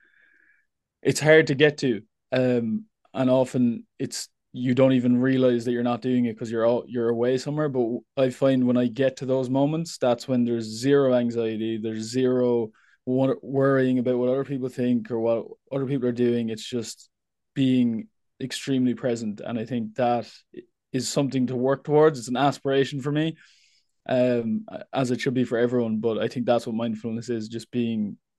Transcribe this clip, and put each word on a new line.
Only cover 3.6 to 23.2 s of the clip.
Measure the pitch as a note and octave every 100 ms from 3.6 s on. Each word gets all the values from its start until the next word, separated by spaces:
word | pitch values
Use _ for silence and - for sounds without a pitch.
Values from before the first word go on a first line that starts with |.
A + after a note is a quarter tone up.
| A#2+ A2+ - -
it's, | C3 - - _ _
you | B2+ B2+
don't | B2+ C3
even | C3 B2 B2
realize | C3 C3 B2+ A#2+ A#2+
that |
you're | A#2+
not | A#2+ A#2+
doing | B2+ B2 A#2+
it | A2
'cause | A2+
you're | A#2 A2+
all, | A#2+ -
you're | A#2+ A#2
away | A#2 A#2+ C3
somewhere. | C#3+ D3 D3+
But | C3
w-, | A#2 A#2+ _ -
I | C3
find | B2+ C3+ C3 B2
when | B2
I | B2
get | A2+ C3+ C3
to | B2+
those | C3 B2+
moments, | C3 C#3+ D#3 E3 -
that's | B2+ A#2+ -
when | B2+ A#2+
there's | A#2
zero | A2 A2 C3 C#3+ C3+
anxiety, | B2 A#2+ A#2 A2+ A2 A2 A2+
there's | A2 A2
zero | A2 B2+ B2+ B2+ B2 A#2+ A2 _ _ _ -
wor-, | B2+ C3+ B2
worrying | G#2+ C3+ C3+ C3+ B2+ B2+
about | B2 B2
what | B2
other | C3+ C#3
people | C#3 B2+
think | C3 B2 A#2+ G#2+
or | A#2
what | A2+ A2+ - - -
other | C3+ C3
people | C#3 B2
are |
doing. | A#2+ A#2+ A#2+ A2+
It's | A2 -
just | B2 G#2 - _ _ _ _ _
being | - C3 B2+ A#2+ A2+ - _ _ -
extremely | C3 - - C3+ B2+
present. | A2+ C3 A#2 A2 G2+
And | - A#2
I | A2+
think | B2 G#2+ G#2+
that | A#2+ A#2+ G#2+ - _ -
i-, | - _ _
is | B2+ A#2
something | - C#3 C3 B2
to | B2+
work | B2+ C3+
towards. | - D3 D#3 C#3
It's | A2+
an | B2
aspiration | C#3 C3 C3+ C#3 C#3 C#3+
for | C#3+
me, | D3